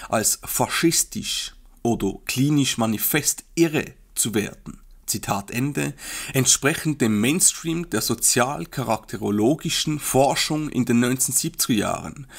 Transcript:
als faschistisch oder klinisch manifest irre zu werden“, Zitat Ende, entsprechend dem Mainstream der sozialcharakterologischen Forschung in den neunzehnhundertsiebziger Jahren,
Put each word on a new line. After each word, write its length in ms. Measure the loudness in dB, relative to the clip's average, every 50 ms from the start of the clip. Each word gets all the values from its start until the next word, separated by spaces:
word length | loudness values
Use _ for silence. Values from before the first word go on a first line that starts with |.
| -6 -2
als 300 | 0 0 2 0 -2 -2 -4
faschistisch 1120 | -4 -2 -2 0 0 0 2 2 2 2 2 0 -2 -4 -8 -6 -6 -6 -6 -6 -10 -12 -18 -20 -20 -10 _ -2
oder 320 | 0 0 0 0 -2 -4 -6 -8
klinisch 540 | -4 0 2 2 4 4 2 2 2 0 0
manifest 640 | 0 0 0 0 0 0 0 0 0 0 -2 -4 -6 _ 0
irre 400 | 2 2 2 2 0 -4 -4 -8 -20 -20 _ -4
zu 180 | -4 -2 0 0
werden“, 460 | 0 -2 -2 -6 -12 -16 -16 -16 -16 -20 -20 -20 -12 -8
Zitat 460 | -6 -6 -4 -2 -2 -2 -2 -4 -6
Ende, 420 | -4 -4 -4 -2 -2 -2 -4 -4 -6 -8 -12 -12 -10 -10 -6 -2 0
entsprechend 680 | 2 2 4 2 2 2 0 0 0 0 -2 0 2
dem 180 | 2 2 4 4
Mainstream 680 | 2 2 2 4 2 2 2 0 -4 -4 -4 -4 -4 -4
der 120 | -4 -2
sozialcharakterologischen 2000 | -2 -2 -2 0 0 2 2 2 2 0 -2 -6 -8 -8 -6 -4 -2 -2 -2 -2 -4 -8 -8 -4 -2 0 2 4 4 4 4 2 0 -2 -2 -2 0 -2 -4 -4
Forschung 720 | -2 2 4 4 4 4 4 2 0 0 -2 -2 -2 -2
in 160 | -2 0 2
den 160 | 2 4 4
neunzehnhundertsiebziger 760 | 4 2 0 0 0 0 0 0 -2 -2 -2 -2 0 0 2
Jahren, 480 | 2 0 0 -2 -4 -6 -10 -12 -14 -16 -16 -16